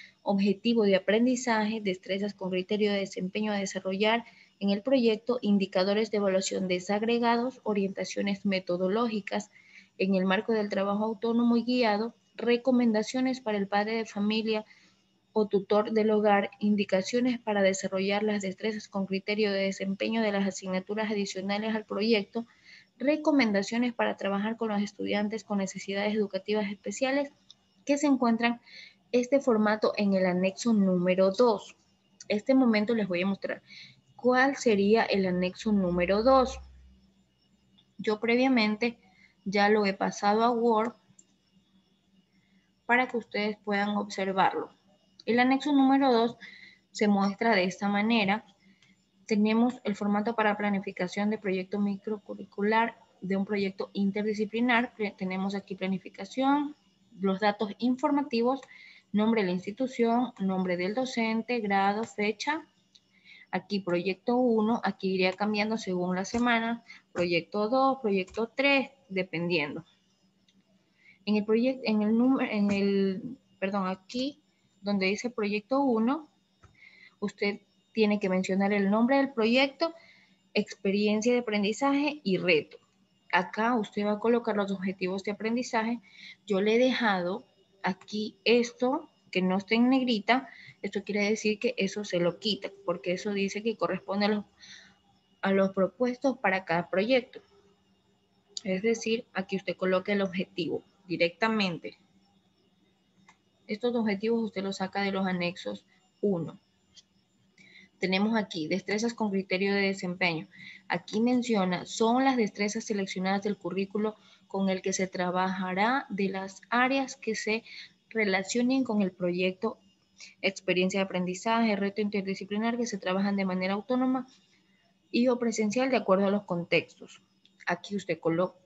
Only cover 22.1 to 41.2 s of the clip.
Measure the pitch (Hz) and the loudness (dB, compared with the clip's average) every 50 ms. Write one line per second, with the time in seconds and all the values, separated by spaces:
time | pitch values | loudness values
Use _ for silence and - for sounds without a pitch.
22.1 | 233 208 196 - - 233 233 - _ _ _ - - - - _ _ - 240 277 | 2 2 0 -2 -6 -8 -8 -10 _ _ _ -20 -20 -20 -20 _ _ -4 -2 0
23.1 | 302 302 302 320 294 277 247 220 202 196 196 - 233 233 247 240 233 - 214 214 | 0 0 2 2 4 4 4 4 2 0 0 -2 -2 -2 -2 -2 -2 -2 -2 -2
24.1 | 208 - - 196 196 202 202 220 226 226 233 220 208 202 208 202 - - 190 196 | -2 -4 -4 -4 -2 -2 -2 -4 -4 -4 -4 -2 -2 -2 -2 -4 -4 -6 -4 -2
25.1 | 196 208 208 208 220 220 - - 208 196 196 190 - 190 - - 196 196 202 214 | -2 -2 -2 -2 -4 -6 -6 -4 -4 -2 -2 -4 -6 -8 -8 -6 -4 -4 -2 -2
26.1 | 208 220 202 202 - 190 190 - 208 214 214 202 208 - - 208 208 - 269 262 | 0 -2 -2 -2 -4 -6 -4 -4 -2 -2 -2 -4 -6 -8 -10 -10 -6 -4 -2 -2
27.1 | 269 277 285 285 - _ _ - - _ _ _ _ _ - - 285 285 302 294 | 0 0 -2 -4 -8 _ _ -20 -20 _ _ _ _ _ -4 -2 -2 0 2 2
28.1 | 269 247 247 233 226 220 233 233 233 - _ - - - - - _ _ _ _ | 2 4 4 2 2 2 2 0 -2 -2 _ -20 -20 -20 -20 -20 _ _ _ _
29.1 | - 247 240 - 277 277 277 262 226 220 214 208 214 214 - 214 - - 208 202 | 0 0 2 4 2 2 4 4 2 4 4 2 2 2 0 -2 0 0 2 2
30.1 | 196 190 185 185 180 180 185 190 190 - - 240 226 208 196 190 185 180 175 185 | 2 4 2 2 2 2 0 0 -2 -2 0 2 4 4 4 4 4 2 2 2
31.1 | 185 190 190 196 190 - 247 240 214 190 - - - _ _ _ _ _ _ _ | 4 4 4 4 4 4 4 4 4 2 -2 -10 -20 _ _ _ _ _ _ _
32.1 | _ - - - 202 208 - - 262 262 262 240 220 208 214 208 240 226 202 180 | _ -12 -6 -4 -4 -2 0 2 4 4 6 6 4 2 2 2 0 0 0 0
33.1 | 180 175 180 196 196 - - - - - - - - - - - - _ _ _ | 0 0 0 0 -2 -4 -4 -8 -8 -10 -12 -20 -20 -20 -20 -20 -20 _ _ _
34.1 | _ - - 247 247 254 262 277 277 - - 247 214 196 202 202 214 226 - - | _ -2 0 2 4 4 4 2 2 0 2 2 4 4 4 4 4 4 4 2
35.1 | - 196 190 185 180 180 180 180 185 - - 220 214 202 185 175 175 180 175 180 | 0 0 0 0 0 0 0 -2 -4 -4 -2 0 2 2 2 2 2 2 2 2
36.1 | 196 208 220 262 269 269 254 262 - - - - - - - - - _ _ _ | 2 2 4 6 6 6 4 2 -2 -8 -14 -18 -20 -20 -20 -20 -20 _ _ _
37.1 | _ _ _ _ _ _ _ _ _ _ _ _ _ _ _ _ _ - 196 220 | _ _ _ _ _ _ _ _ _ _ _ _ _ _ _ _ _ -6 -2 -2
38.1 | 214 214 - 226 233 247 254 269 262 233 214 214 214 208 233 240 233 - _ _ | -2 0 0 2 2 4 4 4 4 4 4 2 2 0 -2 -2 -2 -4 _ _
39.1 | _ _ _ _ _ _ - 202 190 208 202 202 214 214 208 196 196 - 196 190 | _ _ _ _ _ _ -6 -2 2 4 4 6 6 4 4 2 0 0 -2 -4
40.1 | 190 - - 202 208 220 226 240 247 226 233 240 226 214 220 240 - _ _ _ | -2 0 0 2 4 4 4 2 2 2 2 2 4 2 2 -2 -4 _ _ _
41.1 | _ _ | _ _